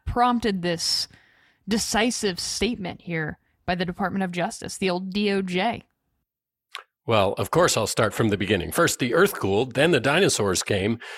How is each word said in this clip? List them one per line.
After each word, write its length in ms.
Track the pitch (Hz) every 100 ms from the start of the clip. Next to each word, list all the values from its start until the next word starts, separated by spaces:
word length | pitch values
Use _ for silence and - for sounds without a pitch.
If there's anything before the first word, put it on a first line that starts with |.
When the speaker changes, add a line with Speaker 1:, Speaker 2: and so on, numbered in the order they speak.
| -
Speaker 1:
prompted 560 | 240 247 240 226 190
this 440 | 175 165 - - - - _ _ _ _ -
decisive 720 | 220 - 208 240 - 202 175
statement 640 | - - 202 214 175 -
here 340 | - 165 156 - _ _ -
by 80 | 180
the 100 | 180
Department 380 | 175 190 196
of 80 | 185
Justice, 480 | 175 185 - - -
the 100 | 180
old 240 | 180 190
D 160 | 208 208
O 140 | 196
J? 400 | 185 180 226 208 - _ _ _ _ _ _ _ _ - - _ -
Speaker 2:
Well, 260 | 110 95
of 160 | - 104
course, 260 | 160 175 120
I'll 120 | 104
start 260 | - 107
from 160 | - 113
the 80 | 98
beginning. 340 | 98 98 80
First, 280 | 175 165 -
the 160 | 123 170
earth 180 | 196
cooled, 400 | - 101 101 131
then 160 | 127 165
the 100 | 139
dinosaurs 600 | 135 165 170 - 101 87
came, 380 | - 101 104 117 -